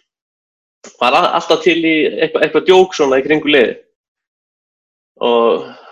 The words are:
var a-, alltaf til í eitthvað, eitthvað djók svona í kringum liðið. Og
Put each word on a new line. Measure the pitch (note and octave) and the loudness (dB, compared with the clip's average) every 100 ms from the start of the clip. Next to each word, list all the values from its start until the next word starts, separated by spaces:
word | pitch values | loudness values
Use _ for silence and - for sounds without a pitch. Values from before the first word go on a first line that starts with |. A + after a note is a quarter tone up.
| _ _ _ _ _ _ _ _ - - | _ _ _ _ _ _ _ _ -16 -4
var | A#2+ D3 | 0 0
a-, | F3+ E3+ | 0 -2
alltaf | - D#3 | -2 0
til | F3 E3 | 0 0
í | D#3+ D#3 C#3+ | 0 0 -2
eitthvað, | - D#3 - | -2 -4 -2
eitthvað | D3+ D#3 F3+ | 0 0 2
djók | F#3 F#3 - | 4 4 0
svona | C#3 C3 | 0 0
í | |
kringum | C#3 D3+ C#3+ C#3+ | 0 -2 2 2
liðið. | A2+ - - _ _ _ _ _ _ _ _ _ _ _ _ - | 2 -2 -16 _ _ _ _ _ _ _ _ _ _ _ _ -6
Og | A#2+ A#2 A#2 E2 - - - | -2 2 2 0 -6 -18 -14